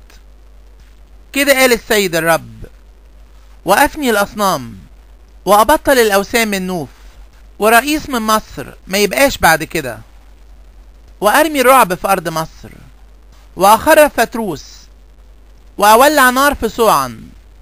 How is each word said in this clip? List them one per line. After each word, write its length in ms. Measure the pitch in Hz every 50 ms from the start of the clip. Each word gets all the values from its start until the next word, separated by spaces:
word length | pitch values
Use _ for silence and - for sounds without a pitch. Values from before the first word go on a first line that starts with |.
| - - - - - - - - - - - - - - - - - - - - - - - - - -
كده 200 | - 269 277 277
قال 200 | 269 262 254 254
السيد 440 | 233 - - - 226 208 202 175 165
الرب، 480 | 165 160 165 165 147 120 113 110 110 - - - - - - - _ - - - - - - - - - - - - -
وأفني 460 | 170 196 233 - - - 311 285 247
الأصنام، 680 | 220 202 202 - - 208 202 190 170 143 123 113 107 95 - - - - - - - - - - - - -
وأبطل 540 | 180 202 208 220 220 302 311 - 302 269 247
الأوثان 500 | 226 214 196 196 196 - - 233 226 214
من 180 | 202 190 185
نوف، 220 | 185 185 170 139 - - - - - - - - - - - - - - -
ورئيس 500 | 202 220 233 226 262 294 302 302 - 302
من 140 | 262 233
مصر 520 | 220 220 214 220 - - - 147 120 123 120 - -
ما 120 | - 90 104
يبقاش 400 | 104 98 - - - - - -
بعد 260 | 185 170 160 151 160
كده، 340 | - - 165 143 123 107 110 - _ - - - - - - - - - - - - - - - - - - - - - -
وأرمي 400 | 185 208 247 277 311 320 302 277
الرعب 340 | 247 247 269 254 220 175 -
في 140 | - - 202
أرض 200 | 196 185 160 170
مصر، 420 | 160 160 135 - - - - 110 - - - - - - - - - - _ - - - - - -
وأخرب 540 | 165 180 202 220 - - 302 320 311 302 269 -
فتروس، 480 | 269 226 - - 226 226 196 156 123 - - - - - - - - - - - - - - - - - - - - - - - -
وأولع 520 | 202 208 220 233 269 302 311 285 254 254
نار 240 | 247 269 277 294 262
في 140 | - 247 220
صوعاً، 600 | - - 226 208 165 143 131 123 113 110 - - - - - - - -